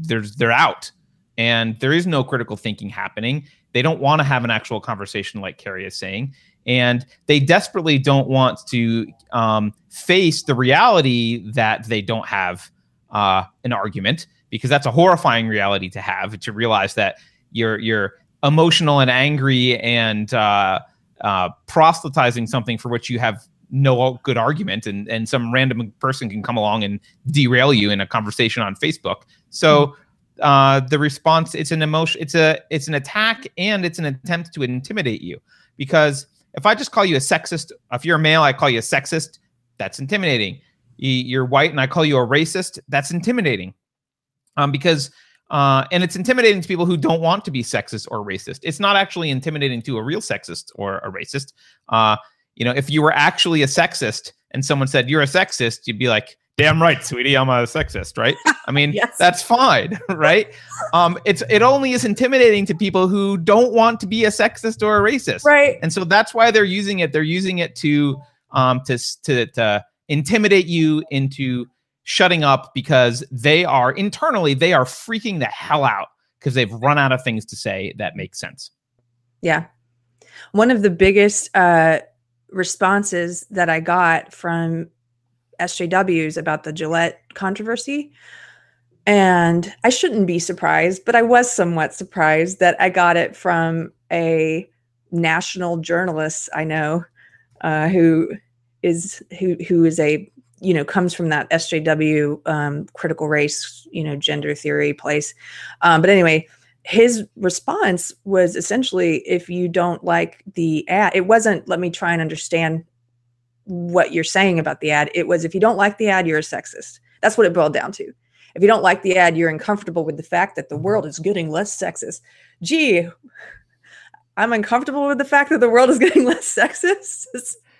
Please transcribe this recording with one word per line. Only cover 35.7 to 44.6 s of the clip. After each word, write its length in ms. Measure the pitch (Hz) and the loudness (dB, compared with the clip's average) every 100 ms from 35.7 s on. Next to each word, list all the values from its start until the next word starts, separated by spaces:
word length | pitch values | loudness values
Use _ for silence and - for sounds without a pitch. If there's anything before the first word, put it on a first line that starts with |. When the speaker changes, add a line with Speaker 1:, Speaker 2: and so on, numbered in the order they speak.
| - | -14
Speaker 1:
Because 500 | 139 160 151 139 - _ _ | 0 2 2 0 -12 _ _
if 100 | - 208 | -2 0
I 80 | |
just 160 | 220 - | 0 0
call 120 | 226 | 0
you 120 | 196 135 | 2 0
a 40 | |
sexist, 500 | 135 165 - 170 - - _ | 0 -2 -2 -8 -10 -20 _
if 120 | 123 | -6
you're 120 | 160 160 | 0 2
a 20 | |
male, 240 | 156 160 | 4 4
I 100 | 147 | 4
call 160 | 131 143 | 2 0
you 100 | 113 | 0
a 40 | |
sexist, 560 | - 139 - 165 - _ _ _ _ - | -2 -2 -2 -6 -6 _ _ _ _ -12
that's 200 | 98 - | -12 -10
intimidating. 560 | 135 202 175 120 98 - _ _ _ - | -6 -2 0 0 -2 -8 _ _ _ -8
Y-, 260 | 135 127 123 | -2 -2 -2
you're 180 | 131 | -2
white 260 | 127 135 160 | 2 2 2
and 100 | 147 | 2
I 60 | 135 | 0
call 180 | 170 | 0
you 120 | 156 135 | 2 2
a 80 | 120 | 2
racist, 520 | 143 160 185 175 - - | 2 0 -4 -8 -12 -6
that's 220 | 139 139 | -4 -4
intimidating. 600 | 170 196 247 160 104 92 - _ _ _ _ _ _ _ | -4 -2 -2 -2 -4 -8 -18 _ _ _ _ _ _ _
Um, 120 | - | -2